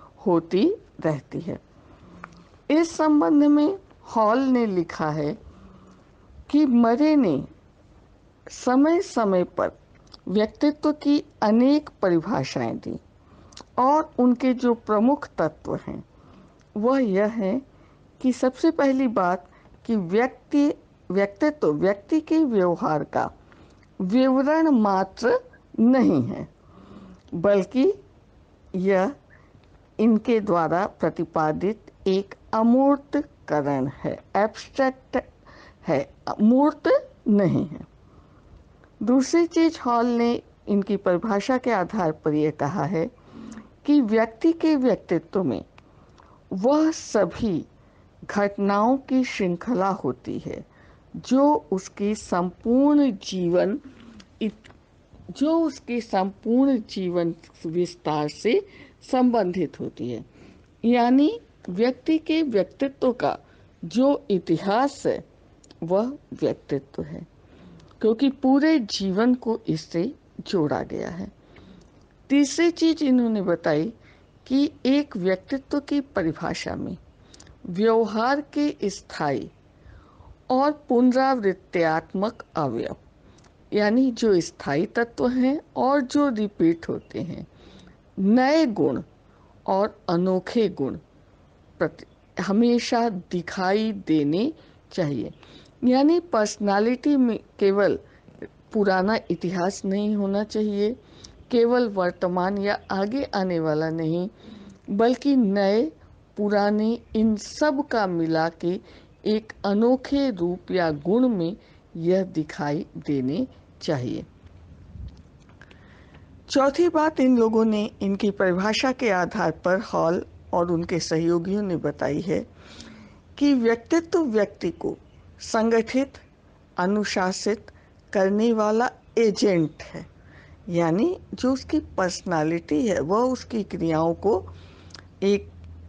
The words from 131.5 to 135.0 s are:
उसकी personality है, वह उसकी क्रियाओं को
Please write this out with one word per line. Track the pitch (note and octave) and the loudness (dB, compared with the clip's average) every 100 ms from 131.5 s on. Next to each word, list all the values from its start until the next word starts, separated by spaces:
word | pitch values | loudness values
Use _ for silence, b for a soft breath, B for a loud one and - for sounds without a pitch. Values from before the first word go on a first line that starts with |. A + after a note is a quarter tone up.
उसकी | C4 - D#4 | -4 -2 -4
personality | D4+ - F#3 F3 - E3 D#3 E3+ E3 D3+ A#3+ | -4 -4 -4 -4 -4 -2 0 -4 -4 -2 0
है, | F3 | -2
वह | C#3 G#3 | -2 0
उसकी | B3+ B3+ - A3+ | 0 -4 -6 -8
क्रियाओं | F#3+ - E3 D#3 E3 | -6 -6 -2 0 0
को | E3 F#3+ F#3 - B B B B B | 0 0 -2 -4 B B B B B